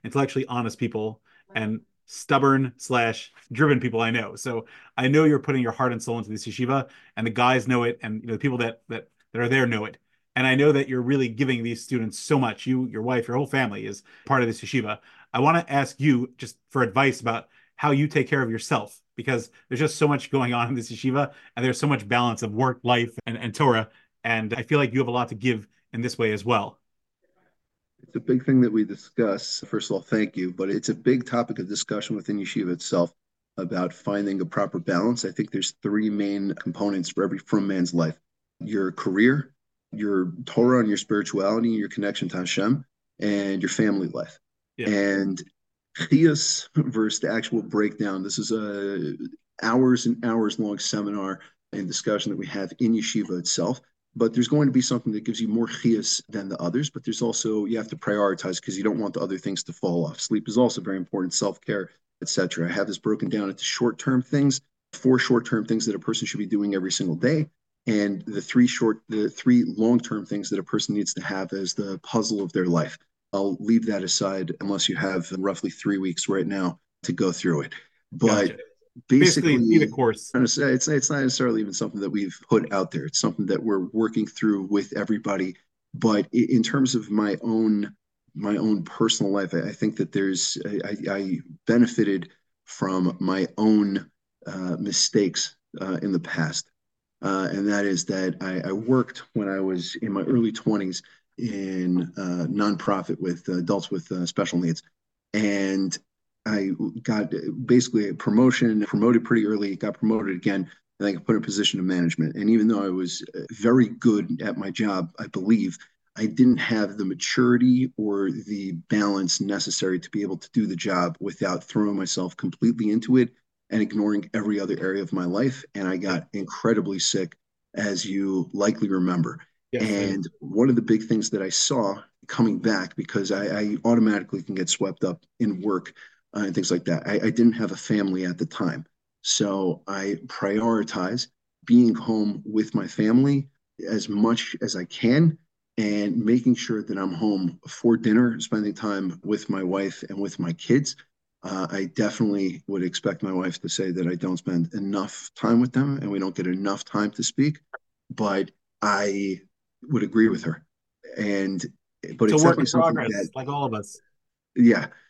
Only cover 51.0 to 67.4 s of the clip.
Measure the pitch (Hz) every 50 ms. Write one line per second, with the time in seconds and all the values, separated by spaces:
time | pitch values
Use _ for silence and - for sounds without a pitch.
51 | 104 101 104 104 95 95 95 92 - - _ _ _ - - 101 98 87 - -
52 | - - 107 101 - 104 98 92 98 92 - 101 98 87 - - 127 110 113 110
53 | 110 - - 110 101 85 90 90 82 - - - 85 98 131 - _ _ _ _
54 | _ _ - - 117 113 113 120 120 - 147 147 147 139 127 127 123 - 131 117
55 | - 120 107 104 110 117 113 - 117 104 107 117 117 113 - - - 117 113 107
56 | 95 - - - - - 104 104 95 95 95 - 85 87 85 127 151 147 - -
57 | - - - - 123 113 110 - - 113 107 107 104 101 117 113 107 110 - 85
58 | - - 104 104 101 98 95 87 - 95 92 87 - - 92 95 101 107 107 -
59 | 110 98 90 - - 92 98 90 - 101 98 87 - - 85 - - 95 87 87
60 | 82 76 - - - - 113 110 - - 104 117 127 117 - - 90 101 95 95
61 | 90 - - 101 92 90 - - - 101 92 - _ - 107 101 92 - _ _
62 | _ _ _ - - - - - 95 87 - - 85 85 - 101 98 110 98 85
63 | - 110 107 - - 95 - 107 101 98 95 - - - - - 123 120 110 -
64 | - 135 131 127 127 - - 143 143 143 131 - _ _ _ _ _ _ - -
65 | - 131 131 123 - - 127 117 113 - - 110 107 - 117 113 113 113 101 -
66 | - - 113 - 113 104 - 101 104 92 104 101 101 101 98 95 92 95 - -
67 | 98 90 78 82 87 123 156 156